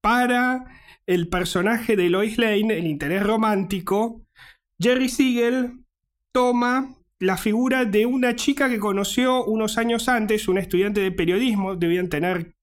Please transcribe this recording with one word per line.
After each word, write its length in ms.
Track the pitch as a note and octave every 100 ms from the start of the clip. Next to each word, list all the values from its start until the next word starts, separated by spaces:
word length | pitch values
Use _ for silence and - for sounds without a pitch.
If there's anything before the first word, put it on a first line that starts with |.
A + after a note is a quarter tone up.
para 640 | G#3 B3 B3 B3 B3+ B3+ B3+ - - - -
el 220 | F3+ E3+
personaje 680 | F3+ F3 F#3 G3 A#3 - G#3
de 140 | F3
Lois 280 | F#3 G#3+ A3+
Lane, 400 | A3+ G#3 A3 F3
el 80 | E3+
interés 380 | D3 C#3+ F#3+
romántico, 1000 | G3+ A3 A3 G3+ F3+ G3 E3+ G3 A#3 A#3 - _ - _ _ _
Jerry 300 | A#3 B3+ C4
Siegel 800 | B3+ C4 A#3+ A#3 B3+ B3 - _ _ _ _ _
toma 640 | B3+ B3 A#3+ A#3+ C4 C4+ - _ _
la 200 | F#3 F#3
figura 480 | G#3+ A3 B3+ C4 A#3+
de 200 | G#3 A#3
una 300 | B3+ B3 A#3+
chica 340 | - C#4 C4+
que 80 | A#3
conoció 680 | G#3 G3 G3+ - B3+ B3+ G#3+
unos 320 | A3 G#3+ A3+
años 320 | A#3 A#3 A#3
antes, 400 | A#3+ G#3+ G#3 G#3+
una 100 | F#3
estudiante 400 | F#3+ F3+ G3+ G3+
de 120 | F#3+
periodismo, 640 | F3+ E3+ F#3 B3+ G3+ F#3+ F#3
debían 320 | E3+ F3+ F3+
tener 460 | D3+ F3 F3 E3+ _